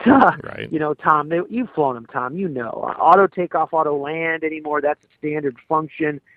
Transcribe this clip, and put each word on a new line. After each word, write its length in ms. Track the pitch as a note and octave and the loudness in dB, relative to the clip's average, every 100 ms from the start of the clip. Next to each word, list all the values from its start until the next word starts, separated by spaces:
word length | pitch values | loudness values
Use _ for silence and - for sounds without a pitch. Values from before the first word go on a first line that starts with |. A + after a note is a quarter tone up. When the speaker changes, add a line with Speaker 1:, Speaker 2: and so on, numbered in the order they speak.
| A#3 | 6
Speaker 1:
uh, 300 | C4+ F#3+ D#3+ | 6 6 2
Speaker 2:
Right. 280 | - - A2 | -8 -12 -6
Speaker 1:
you 60 | D#3 | -4
know, 160 | D3+ | -4
Tom, 340 | D3 E3 D3+ D3 | -2 2 2 2
they, 120 | E3 F3+ | -4 -4
you've 220 | A3+ B3 | -6 -6
flown 260 | - C#3 A#2+ | -2 -2 -2
'em, 100 | A2+ | -8
Tom. 300 | C3+ B2 E3+ | -6 -6 -4
You 120 | F#3 | -4
know, 220 | B2+ A2+ | -4 -6
auto 560 | - - - C3 F#3 F#3+ | -6 -6 2 6 6 6
takeoff, 440 | - F3 E3 D#3+ | 0 -4 -2 0
auto 240 | D#3+ D3+ D3 | 0 0 -2
land 480 | C#3+ D#3+ E3 D#3+ | -4 -4 -4 -2
anymore. 360 | D#3 D#3 D3+ D3 | -4 -4 -4 0
That's 240 | C#3+ D3+ | 0 -2
a 40 | _ - | _ -10
standard 380 | D3+ D3+ C#3+ B2 - | -6 -4 -4 -6 -2
function. 520 | D#3+ D#3 - D#3 C#3+ _ | -2 -2 -4 -4 -6 _